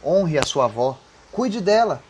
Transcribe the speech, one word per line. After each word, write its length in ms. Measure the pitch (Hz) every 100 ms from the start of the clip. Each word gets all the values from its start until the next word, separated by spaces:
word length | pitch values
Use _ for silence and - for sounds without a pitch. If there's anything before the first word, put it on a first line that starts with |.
honre 340 | 143 185 185 151
a 60 |
sua 200 | 123 143
avó, 340 | 123 110 127 131 - - -
cuide 300 | - 247 220
dela. 420 | 185 214 226 135